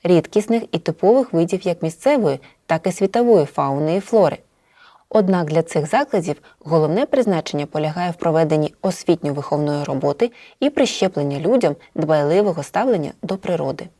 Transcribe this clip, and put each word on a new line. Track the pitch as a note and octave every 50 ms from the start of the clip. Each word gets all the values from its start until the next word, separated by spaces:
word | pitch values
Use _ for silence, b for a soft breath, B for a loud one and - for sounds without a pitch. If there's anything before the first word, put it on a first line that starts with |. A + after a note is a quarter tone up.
рідкісних | - F3 F3+ E3 D#3 - - G#3 G#3 - A3+ A3+ A3 -
і | - E3
типових | - - D#3+ - - G3 A#3 C4+ C4+ -
видів | - E3 E3+ F3 G3+ F3+ -
як | F#3 E3+ F3
місцевої, | - D#3+ D#3+ - - C4+ D4 C4 G#3 D3+ C3+ C3+ b b b b _
так | - E3 D#3+ -
і | F#3
світової | F3+ - G3 F#3+ - A#3 A#3+ A#3+ A3+ F3+ D3
фауни | C#3+ - - C#3+ C#3 C#3 C#3+ D3+ D#3 E3+
і | G3
флори. | F#3+ - A#3+ A3 F#3 D3 - - _ _ b b b b b b b b b b b b
Однак | - A3 F#3+ F#3 F#3+ F3+ E3
для | D3+ D#3 E3
цих | D#3+ - - E3 D3
закладів | D#3 - B3 - - - G3 E3 E3 D3 - b b b b
головне | - D3+ E3 D#3+ D#3 D3 E3 G#3+ C#4+
призначення | - - C4+ A#3+ G#3+ F#3 D#3+ - - - D3 D3
полягає | C#3+ - D#3 D3+ D#3 D#3 F3 F3 F3
в | E3+
проведенні | - - E3+ D#3 D#3+ D#3+ D3+ D#3+ D3+ D3+ D3+ - _
освітньо-виховної | - F#3+ F3 - - - E3+ D#3+ - D3 C#3 D3 C#3 - D3 D3 D3+ D3 D3 D3 D3
роботи | - C#3+ C3 C#3 C#3+ C#3+ - A#3 B3 B B B B B B
і | C4 D4
прищепленні | D4 - C4 - - - G3 F#3+ F#3 - D3 C#3+ C#3 C#3+
людям | D3+ F3 B3+ B3 F#3 D#3 C#3+ b b b b
дбайливого | - - D3+ D#3 D3+ C#3+ D3 E3 G3 G#3 G3+ E3 E3
ставлення | C#3 - - G3 A#3 C4+ A#3 F3 C#3+ D3+ - _
до | - - F#3+
природи. | F#3+ - F#3 F3+ D#3+ D3 C3+ C3 - - F3+ _